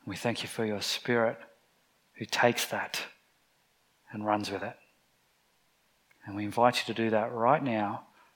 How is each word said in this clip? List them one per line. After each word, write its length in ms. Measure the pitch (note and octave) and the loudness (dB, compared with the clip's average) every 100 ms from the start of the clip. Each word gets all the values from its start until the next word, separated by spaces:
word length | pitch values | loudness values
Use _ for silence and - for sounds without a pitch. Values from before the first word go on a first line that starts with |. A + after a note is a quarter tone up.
| G#2 | -10
We 100 | F#2+ | -4
thank 280 | A#2+ A2 | -2 -2
you 60 | - | -6
for 160 | - A2 | -4 -2
your 160 | G2+ | -2
Spirit 560 | - - - A#2+ A2+ - - _ _ _ _ _ _ - | -2 -4 0 2 2 0 -12 _ _ _ _ _ _ -14
who 100 | A2 | -6
takes 400 | - B2 A2+ - | 2 4 2 -2
that 360 | G2+ G2 - - - _ _ _ _ _ _ _ _ - | -4 -6 -6 -10 -14 _ _ _ _ _ _ _ _ -14
and 140 | G#2+ G#2+ | -6 0
runs 260 | G#2 G2 | 0 0
with 120 | G2 | -6
it. 120 | G#2 - _ _ _ _ _ _ _ _ _ _ _ _ _ _ G#2 | -8 -10 _ _ _ _ _ _ _ _ _ _ _ _ _ _ -10
And 100 | G2+ | -6
we 80 | |
invite 340 | G#2 A#2 B2 - | -2 4 4 4
you 160 | - | -2
to 100 | A2 | 0
do 60 | A2+ | 2
that 200 | G#2+ A#2 | 2 2
right 320 | A#2 A#2+ D#3 | 2 4 4
now, 400 | C3+ A2 G#2 - - _ _ | 2 0 0 -4 -12 _ _